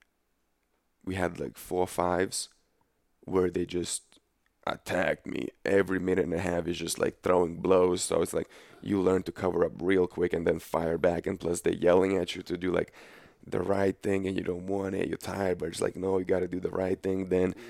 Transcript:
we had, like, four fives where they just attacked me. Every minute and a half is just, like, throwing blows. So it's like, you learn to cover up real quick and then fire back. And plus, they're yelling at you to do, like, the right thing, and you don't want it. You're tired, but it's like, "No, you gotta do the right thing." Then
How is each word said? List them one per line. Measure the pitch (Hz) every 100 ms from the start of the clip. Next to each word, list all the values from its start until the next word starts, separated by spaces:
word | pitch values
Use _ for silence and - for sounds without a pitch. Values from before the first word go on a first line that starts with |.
| _ _ _ _ _ _ _ _ _ _
we | -
had, | 92 87 82
like, | 67 -
four | - 90 90
fives | - 87 87 98 - - _ _ _ _ _ _ _
where | - 92 92
they | 87 87
just | 87 85 - - - _ _ _ _ -
attacked | - - 92 80 78 -
me. | - 60 -
Every | - 98 92 92
minute | 90 92
and | 82
a | 85
half | 87 87 82
is | 82
just, | 82 -
like, | - -
throwing | 92 90 85 85
blows. | 90 92 90 92
So | - 82
it's | 90
like, | 80 80 - - -
you | 101 101
learn | 90 95
to | 92
cover | - 92 85
up | 85 -
real | 90 95 87
quick | - 87
and | 85 85
then | 82
fire | - 80 82 85
back. | 87 85 -
And | 95
plus, | 82 87
they're | -
yelling | 87 87 90 95 95
at | 90
you | -
to | - 87
do, | 90
like, | 87 - - - - - _ -
the | -
right | 90 98 98 95
thing, | 101 98 95
and | 92
you |
don't | 90 87 92
want | 98 98 95
it. | 87
You're | 87
tired, | - 95 95 87
but | 82
it's | 87
like, | 95
"No, | - 92 95
you |
gotta | 92 92 90
do | 90
the | 90
right | 90 92 95
thing." | 95 95 92
Then | 90 92 - -